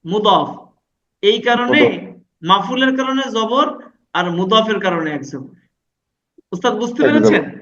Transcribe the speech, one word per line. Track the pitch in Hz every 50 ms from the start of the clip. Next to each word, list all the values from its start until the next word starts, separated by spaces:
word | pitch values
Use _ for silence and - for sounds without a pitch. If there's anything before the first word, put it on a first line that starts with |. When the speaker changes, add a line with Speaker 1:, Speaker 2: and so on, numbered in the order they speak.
| _
Speaker 1:
মুদাফ। | 160 185 214 208 214 185 160 143 - - - - _ _ _ _ _ _ _ _ _ _ _
এই | - 202 226 233
কারণে | - 240 240 240 247 240 262 302
Speaker 2:
মুদাফ। | 285 233 180 - - - - - _ _ _ _ 160 165
Speaker 1:
মাফউলের | 190 202 180 - 254 254 262 262 262
কারণে | 262 262 262 262 269 269 240
জবর | 214 226 220 220 240 269 302 302 - - - - _ _ _ _ -
আর | 170 180 180
মুদাফের | 170 175 190 185 220 220 220 214 214 190
কারণে | 190 185 175 165 156 156
এক | 151 143 135
জবর। | - - 131 135 - - _ _ _ _ _ _ _ _ _ _ _ _ _ _ _ _ _ _ _
উস্তাদ | 190 180 - 247 220
বুঝতে | 214 240 240 240 - -
Speaker 2:
এক | -
জবর। | -
Speaker 1:
পেরেছেন? | - - - - - - - - -